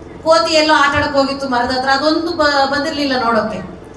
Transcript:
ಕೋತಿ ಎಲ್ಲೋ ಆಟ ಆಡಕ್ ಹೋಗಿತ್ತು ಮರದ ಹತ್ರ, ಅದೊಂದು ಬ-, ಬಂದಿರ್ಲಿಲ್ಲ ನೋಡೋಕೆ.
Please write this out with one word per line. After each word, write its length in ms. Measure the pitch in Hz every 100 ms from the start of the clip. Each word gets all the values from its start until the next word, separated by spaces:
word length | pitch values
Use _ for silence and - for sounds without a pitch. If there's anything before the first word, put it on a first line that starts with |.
| - -
ಕೋತಿ 300 | 311 320 330
ಎಲ್ಲೋ 200 | 311 302
ಆಟ 220 | 294 277 294
ಆಡಕ್ 160 | 294
ಹೋಗಿತ್ತು 360 | 277 269 277 269
ಮರದ 300 | 240 247 254
ಹತ್ರ, 120 | 262
ಅದೊಂದು 460 | 277 302 320 330 -
ಬ-, 340 | 294 277 269
ಬಂದಿರ್ಲಿಲ್ಲ 540 | 277 277 294 285 254
ನೋಡೋಕೆ. 480 | 233 226 214 190 - - -